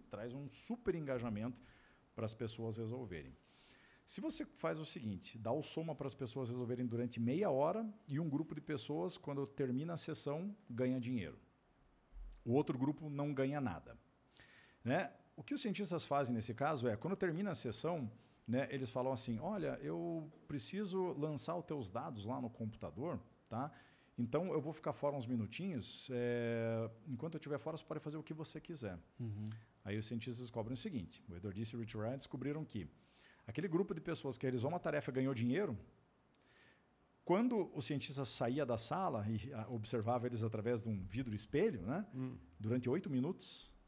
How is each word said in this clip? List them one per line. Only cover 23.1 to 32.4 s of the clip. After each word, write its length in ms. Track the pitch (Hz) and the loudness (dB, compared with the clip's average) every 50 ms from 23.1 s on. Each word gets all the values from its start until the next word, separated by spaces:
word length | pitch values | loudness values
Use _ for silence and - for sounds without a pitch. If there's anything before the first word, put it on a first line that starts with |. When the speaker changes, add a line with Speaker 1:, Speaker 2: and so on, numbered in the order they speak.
| 151 - - - - - - - | -2 -2 -4 -8 -20 -20 -10 -4
Speaker 1:
tá? 200 | 107 117 139 151 - - - - - - - - - | -2 -2 -2 -2 -4 -12 -20 -20 -20 -20 -20 -10 -2
Então, 340 | - 120 113 - 151 185 190 147 | -2 0 2 2 2 2 4 2
eu 80 | 156 | 0
vou 100 | 131 156 151 | 0 -2 -6
ficar 200 | - - 156 143 | -2 -2 -2 -2
fora 220 | - - 143 143 | 2 2 2 2
uns 100 | 139 113 | 2 0
minutinhos, 800 | 120 127 117 104 95 - - 175 196 165 117 90 - - - - - | 0 2 2 0 0 -2 -4 -2 -2 -2 -2 -4 -4 -8 -8 -6 -2
é, 760 | 127 120 123 120 120 120 117 117 117 113 113 113 113 113 113 110 113 - - | 0 2 2 2 2 2 2 2 2 2 2 2 2 2 0 0 -4 -8 -6
enquanto 280 | 160 127 113 156 165 160 | -6 -4 -4 -4 -4 -4
eu 40 | 151 | -4
estiver 200 | - 139 147 135 | -4 -2 -2 -2
fora, 160 | - 160 160 | -2 -2 -4
você 60 | 151 - | -4 -4
pode 160 | - 156 151 | -4 -6 -4
fazer 160 | - 151 147 | -2 -4 -4
o 60 | 160 151 | -4 -4
que 100 | - 160 | -6 -6
você 260 | 156 156 - - 156 | -6 -4 -6 -6 -8
quiser." 360 | - - 170 143 120 98 90 82 - - - - | -8 -6 -6 -4 -4 -4 -4 -6 -10 -12 -8 -4
Speaker 2:
Uhum. 240 | 120 113 104 104 107 110 110 110 - - _ _ - | -4 -2 -2 -2 -4 -4 -6 -8 -12 -18 _ _ -4
Speaker 1:
Aí 140 | 95 101 | -2 -2
os 80 | 107 110 | -2 -2
cientistas 340 | - 120 113 - 127 120 120 | -2 -2 -4 -2 -4 -6 -6
descobrem 320 | 123 117 - 117 104 113 131 | -6 -6 -4 -4 -2 -2 -2
o 40 | |
seguinte, 440 | 120 - 220 170 113 85 80 - - - - | -4 -4 -2 -2 -4 -4 -6 -10 -14 -14 -12
o 60 | 85 | -10
Edward 240 | 90 98 104 92 104 | -6 -6 -4 -2 -2
Deci 140 | 113 110 117 | -4 -4 -4
e 40 | |
o 20 | 117 | -4
Rich 160 | 113 107 - | -6 -4 -4
Ryan 200 | 107 107 113 131 | -2 -2 -2 -2
descobriram 460 | 135 - - - 127 | -2 -6 -6 -6 -2